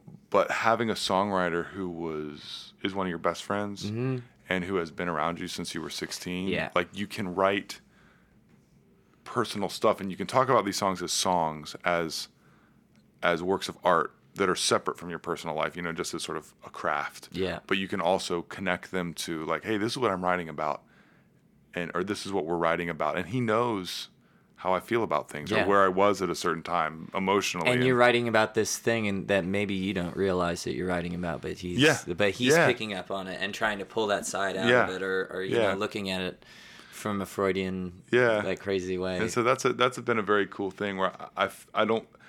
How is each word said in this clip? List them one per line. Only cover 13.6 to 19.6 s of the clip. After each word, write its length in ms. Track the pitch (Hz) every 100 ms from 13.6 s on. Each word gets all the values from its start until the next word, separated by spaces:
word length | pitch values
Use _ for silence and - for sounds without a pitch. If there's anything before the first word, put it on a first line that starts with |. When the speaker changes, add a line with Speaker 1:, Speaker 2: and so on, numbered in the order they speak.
| -
Speaker 1:
of 80 | -
art 280 | - 85 - - _
that 140 | - 95
are 80 | 85
separate 400 | - 110 - -
from 120 | 87
your 80 | 85
personal 360 | - 82 82
life, 220 | 78 78 85
you 60 |
know, 100 | 87
just 220 | 82 85
as 80 | 85
sort 160 | - 80
of 160 | - -
a 60 | -
craft. 580 | - 87 76 73 - -
Speaker 2:
Yeah. 260 | 87 92 85 -
Speaker 1:
But 100 | 98
you 120 | 95
can 120 | 101
also 420 | 85 92 - 87
connect 480 | 82 - 95 90 -
them 220 | 92 87
to, 300 | 78 - 80
like, 200 | 78 80